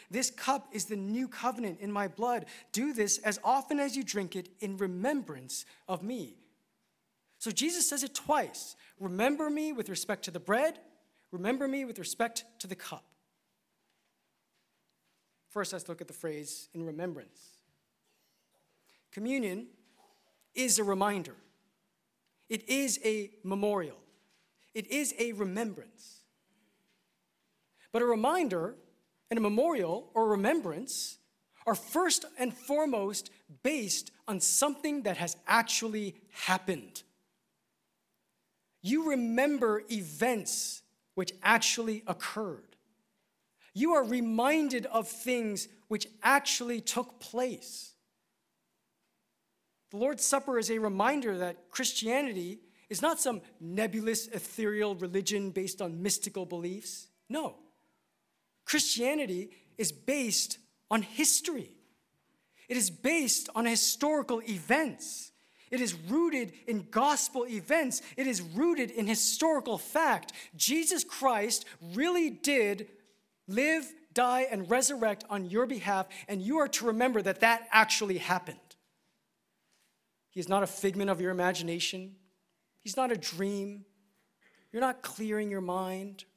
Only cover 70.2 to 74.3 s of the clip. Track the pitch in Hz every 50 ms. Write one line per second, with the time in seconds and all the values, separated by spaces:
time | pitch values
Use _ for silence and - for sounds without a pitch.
70.2 | - - - - - - - 156 - 208 277 330 320 320 359 285 - - - -
71.2 | 277 262 233 208 208 233 - - - - - - 165 170 180 226 302 349 359 359
72.2 | 330 285 - - - 285 285 254 214 202 202 202 208 - - - _ _ _ _
73.2 | _ _ _ _ _ - 190 240 285 302 320 320 269 - - - - _ - 233
74.2 | 247 247